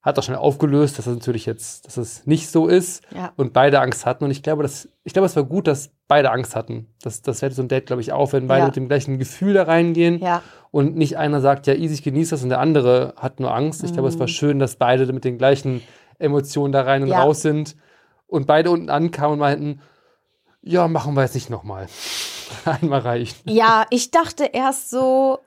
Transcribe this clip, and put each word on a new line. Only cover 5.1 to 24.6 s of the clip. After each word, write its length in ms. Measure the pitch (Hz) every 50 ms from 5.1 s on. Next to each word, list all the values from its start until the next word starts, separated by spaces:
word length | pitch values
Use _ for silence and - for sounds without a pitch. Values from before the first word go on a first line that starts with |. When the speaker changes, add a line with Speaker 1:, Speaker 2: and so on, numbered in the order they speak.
| -
Speaker 1:
glaube, 140 | 190 190
es 80 | 175 -
war 60 | 156 139
gut, 200 | 127 156 196 175
dass 260 | 165 143 139 - _ _ _ _ _
beide 200 | 143 147 139 127
Angst 260 | 113 127 123 - -
hatten. 360 | 113 - - 117 117 113 _ _ _
Das, 200 | - 120 110 -
das 200 | _ - 117 -
hätte 140 | - 139 131
so 60 | 135
ein 80 | 127 120
Date, 160 | 131 135 -
glaube 160 | - 127 123
ich, 100 | 113 -
auch, 220 | 135 139 143 139 -
wenn 140 | 135 131
beide 140 | 127 131 135
Speaker 2:
Ja. 40 | 135
Speaker 1:
mit 100 | 135 135
dem 140 | 135 131 123
gleichen 280 | 143 143 139 143 135
Gefühl 360 | 131 131 - - - 185 202 202
da 100 | 196 180
reingehen. 560 | 156 165 170 170 170 165 170 170 170 170 170
Speaker 2:
Ja. 240 | 185 180 175 170 - - - - _ _
Speaker 1:
Und 260 | - 147 139 151 170
nicht 200 | 160 156 143 170
einer 220 | 160 151 147 147 143
sagt, 280 | 131 139 139 139 -
„Ja, 60 | 143 135
easy, 180 | - 165 156 151
ich 100 | 143 -
genieße 280 | 147 131 151 165 165
das“, 120 | 165 139 127
und 60 | 127
der 100 | 127 127
andere 540 | 135 160 156 147 123 123 123 123 131 131 -
hat 240 | - - 131 _ -
nur 140 | 127 123 -
Angst. 260 | 117 143 156 160 - -
Ich 80 | 175 170
glaube, 160 | - - 135
es 100 | 165 165
war 60 | 131
Speaker 2:
Mhm. 40 | 123
Speaker 1:
schön, 280 | - - 147 147 147 139
dass 160 | 135 120 -
beide 360 | _ 131 123 127 131 131 127 131
mit 100 | 131 -
den 140 | 131 123
gleichen 440 | 120 131 135 135 135 - 135 127 120 113 - _ _ _ _ _ _
Emotionen 540 | 170 147 143 147 139 143 - 147 143 139 139
da 80 | 139
rein 220 | 131 131 139 135 139
und 60 | 135
Speaker 2:
Ja. 120 | - -
Speaker 1:
raus 200 | 131 147 151 156
sind. 360 | - 160 151 151 151 147 - _ _ _ _ _ _ _ _ _ _
Und 180 | _ 190 151 135
beide 260 | 143 147 156 165 175
unten 180 | 175 170 170 151
ankamen 440 | 143 147 165 170 165 - 147 151 151
und 60 | 147
meinten, 420 | 147 139 143 156 147 147 143 139 _ _ _ _ _ _ _ _ _ _ _ _ _ _ _ _
„Ja, 260 | _ - 160 180 175 165
machen 240 | 165 151 110 147 143
wir 80 | 135
jetzt 140 | 135 123 -
nicht 140 | 131 - -
nochmal.“ 380 | 117 98 - 107 98 95 98
<laughs> 800 | 92 - - - - - - - - - - - - - - -
Einmal 340 | 165 151 - 175 156 143 135
reicht. 380 | 113 123 120 120 120 113 - - _ -
Speaker 2:
Ja, 360 | 214 220 220 226 226 220 220 -
ich 220 | 247 240 - -
dachte 320 | - 330 330 330 - - 294
erst 440 | - - 254